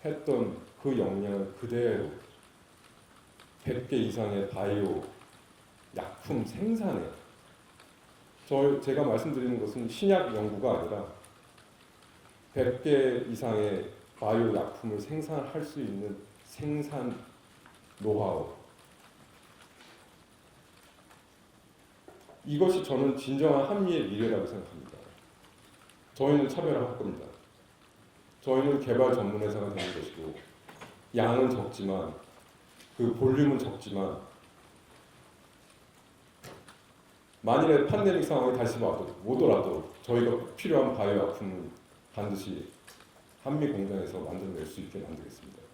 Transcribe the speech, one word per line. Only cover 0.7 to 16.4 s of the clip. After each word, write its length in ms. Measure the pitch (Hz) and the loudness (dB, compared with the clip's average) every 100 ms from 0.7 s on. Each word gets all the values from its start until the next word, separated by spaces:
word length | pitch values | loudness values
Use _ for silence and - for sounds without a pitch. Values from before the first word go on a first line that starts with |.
| - | -6
그 160 | 139 120 | -2 0
역량을 560 | 98 98 101 98 95 - | 0 -2 -2 -2 -4 -8
그대로 480 | 117 120 120 101 76 - - - - - - - - - - - - - - - | -4 0 2 0 -4 -10 -18 -20 -20 -20 -20 -20 -20 -20 -20 -20 -20 -20 -20 -10
백 240 | - 123 - | -6 -4 -2
개 80 | 131 | 0
이상의 520 | 110 110 104 98 98 | 0 -2 -2 -2 -4
바이오 520 | 95 101 104 98 - - - - - - - - - - | -2 -2 0 0 -2 -6 -16 -20 -20 -20 -20 -20 -20 -14
약품 480 | - - - - 131 | -10 -10 -12 -4 -4
생산에, 640 | - - 214 226 196 92 - - - - - - - - - - - - - - - | -4 -4 -2 0 0 -2 -6 -12 -20 -20 -20 -20 -20 -20 -20 -20 -20 -20 -20 -20 -2
저, 320 | 139 143 - | 4 4 4
제가 220 | 139 131 | 0 2
말씀드리는 560 | 135 110 160 127 123 117 | 2 2 0 -2 0 -2
것은 280 | 104 123 113 | -2 -4 -6
신약 480 | - 196 190 180 | 2 4 6 4
연구가 440 | 107 107 101 120 98 | -2 -2 0 0 0
아니라 280 | 104 104 - - - - - - - - - - - - - - - | -2 -6 -8 -14 -20 -20 -20 -20 -20 -20 -20 -20 -20 -20 -20 -20 -6
백 300 | 135 123 123 | 0 2 2
개 360 | 156 139 131 120 117 | 4 6 6 2 -2
이상의 600 | 113 120 107 104 92 - - - - | -4 0 0 0 -2 -6 -14 -20 -4
바이오 340 | 107 113 113 | 0 2 2
약품을 460 | 98 80 - 113 104 | 0 -2 -6 -6 -6
생산할 640 | 101 156 151 151 139 160 | -6 -8 -4 -6 -4 -8
수 160 | 147 143 | -8 -8
있는 380 | 113 98 104 98 - - | -6 -6 -8 -10 -14 -20